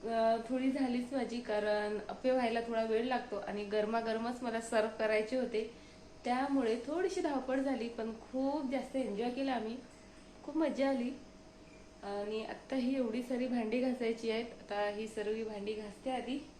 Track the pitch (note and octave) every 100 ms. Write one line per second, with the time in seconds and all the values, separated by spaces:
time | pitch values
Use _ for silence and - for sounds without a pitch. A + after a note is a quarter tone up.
0 | A3 A3+ A3+ A3+ A3 B3+ C4+ C#4 B3+ B3
1 | A#3+ C4+ G#3+ A#3+ B3 G#3 G#3 G#3 G#3 G#3
2 | - - B3+ B3+ A#3 A#3 A#3 A3+ A3+ A3
3 | B3+ B3 - G3+ - G3+ G#3 G#3+ G#3+ A3+
4 | A3 A3 A#3 B3 B3 A3+ A3+ A3+ A3 -
5 | A3 G#3+ G#3+ B3+ A#3 G#3 A3+ - - -
6 | - - A#3+ B3 C#4 C4+ A3+ B3 C#4 E4
7 | F#4+ F#4 E4+ C4+ B3+ C4+ C4+ B3 A#3 -
8 | A3 A3 - C4 C4+ D4+ C4 C4 B3 C4+
9 | A3+ G3+ A#3+ B3 C4+ A#3+ A3 B3+ - -
10 | - - - - - D4+ D4+ G#3+ C4+ C4
11 | B3 C#4 - - - - - - - -
12 | G3+ G3+ G#3 A3 A3 - - C4+ B3 C4+
13 | A#3 A#3 B3 B3 B3+ A#3+ G#3+ B3 C4 B3
14 | A3+ A3+ A3+ A3 A#3 - - G#3 G#3 G#3
15 | A3 G#3+ G#3 A3 G#3+ G#3 G3+ G#3+ G#3 G3
16 | C4 B3+ A3 D4 -